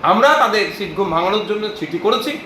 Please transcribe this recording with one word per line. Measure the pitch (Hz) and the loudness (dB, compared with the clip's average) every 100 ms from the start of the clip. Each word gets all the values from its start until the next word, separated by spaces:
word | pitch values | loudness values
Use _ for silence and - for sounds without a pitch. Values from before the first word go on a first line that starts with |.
আমরা | 151 202 269 294 | 2 4 6 4
তাদের | 240 214 185 | 2 2 -2
শীত | - 190 156 | -4 -8 -4
ঘুম | 196 165 | -2 0
ভাঙানোর | 180 214 208 | 0 0 -2
জন্য | 208 214 - | -4 -4 -6
চিঠি | 160 170 | -6 -2
করেছি। | 202 240 262 294 | 0 0 -2 -8